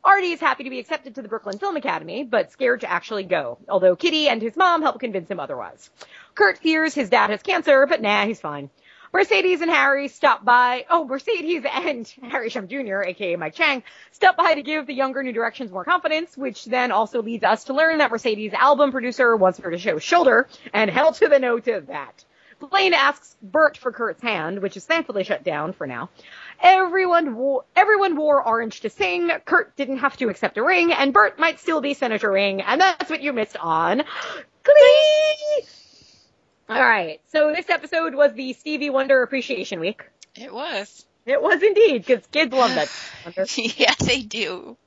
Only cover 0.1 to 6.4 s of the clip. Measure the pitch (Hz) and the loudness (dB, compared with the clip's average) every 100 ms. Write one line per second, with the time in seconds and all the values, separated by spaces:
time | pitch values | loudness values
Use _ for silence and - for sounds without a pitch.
0.1 | 392 359 330 311 - 262 254 220 302 277 | 2 2 -2 -2 -4 -8 -12 -10 -10 -10
1.1 | 220 208 220 208 196 392 320 190 165 156 | -16 -12 -10 -10 -8 -6 -6 -6 -6 -8
2.1 | 196 269 220 175 _ 262 240 - 175 - | -10 -4 -2 -2 _ -2 -2 -4 -6 -6
3.1 | 214 190 170 131 120 - 196 185 180 349 | -8 -2 -4 -4 -12 -4 2 4 4 0
4.1 | 311 294 226 226 302 370 339 302 233 247 | 2 0 0 -4 0 2 2 0 -4 -6
5.1 | 190 165 180 139 135 95 - _ _ - | -8 -8 -10 -8 -10 -12 -16 _ _ -20
6.1 | - - - | -20 -20 0